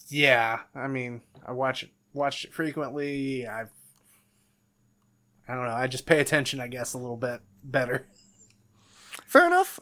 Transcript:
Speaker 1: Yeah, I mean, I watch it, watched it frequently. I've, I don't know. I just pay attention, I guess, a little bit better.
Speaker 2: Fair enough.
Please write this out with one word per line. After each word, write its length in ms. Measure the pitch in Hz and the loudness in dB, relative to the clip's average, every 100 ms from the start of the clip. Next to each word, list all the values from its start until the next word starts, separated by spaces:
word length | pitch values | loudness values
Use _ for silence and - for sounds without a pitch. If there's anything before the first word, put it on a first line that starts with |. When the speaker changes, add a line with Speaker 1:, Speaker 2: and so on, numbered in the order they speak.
| - | -6
Speaker 1:
Yeah, 500 | 143 143 123 113 113 - 135 | 4 6 6 4 -2 -6 -8
I 120 | 135 | -6
mean, 340 | 131 123 120 - - - | -6 -6 -10 -16 -18 -10
I 60 | |
watch 320 | 127 131 131 | -2 -2 -2
it, 60 | - _ _ | -8 _ _
watched 300 | 139 139 - | -4 -4 -4
it 100 | - | -8
frequently. 960 | - 160 151 135 143 143 139 135 131 117 | -6 -4 -4 -6 -4 -4 -4 -4 -4 -6
I've, 220 | 110 110 - - _ _ _ _ _ _ _ _ _ _ _ _ _ _ _ - | -8 -10 -16 -20 _ _ _ _ _ _ _ _ _ _ _ _ _ _ _ -10
I 60 | |
don't 120 | 127 123 | -6 -4
know. 80 | 117 | -2
I 120 | 131 | -2
just 180 | 127 - | -4 2
pay 140 | 151 | 2
attention, 400 | 143 151 135 139 | 4 0 0 -6
I 80 | 120 | -8
guess, 260 | 127 117 | -8 -8
a 40 | 127 | -8
little 200 | 123 117 | -8 -6
bit 240 | 123 120 - _ | -6 -6 -12 _
better. 440 | 139 135 123 127 - _ _ _ _ _ _ _ _ - - - - | -2 0 0 -2 -6 _ _ _ _ _ _ _ _ -20 -20 -20 4
Speaker 2:
Fair 200 | 277 349 | 6 8
enough. 340 | 359 381 - | 6 2 -2